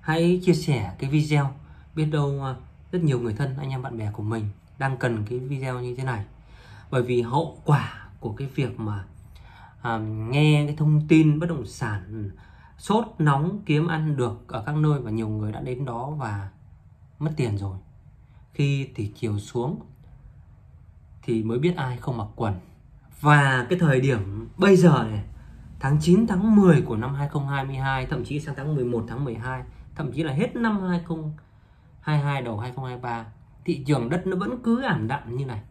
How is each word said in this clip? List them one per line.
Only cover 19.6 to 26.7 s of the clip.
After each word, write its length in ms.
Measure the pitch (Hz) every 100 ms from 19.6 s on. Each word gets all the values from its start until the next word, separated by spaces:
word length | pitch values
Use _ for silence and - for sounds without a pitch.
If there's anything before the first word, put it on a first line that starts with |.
| 127 214 - - - - - - - - - - - - - -
thì 200 | - 113
mới 160 | 110 120
biết 140 | 165 175
ai 200 | 131 123
không 200 | - 117
mặc 100 | 104 -
quần. 180 | 113 90 - - - - - -
Và 440 | 147 147 139 131 120
cái 100 | 180
thời 220 | 160 131
điểm 480 | 135 117 98 104 - -
bây 180 | 196 185
giờ 280 | 165 131 110
này, 140 | 107 - - - - - -
tháng 180 | 135 151
chín, 260 | 160 190 226
tháng 280 | 185 220 208
mười 260 | 190